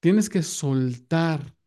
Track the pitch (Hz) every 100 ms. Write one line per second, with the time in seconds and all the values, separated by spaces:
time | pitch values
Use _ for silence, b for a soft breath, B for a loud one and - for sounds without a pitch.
0 | 170 208 214 190 156 - 143 131 127 123
1 | _ 165 165 156 - -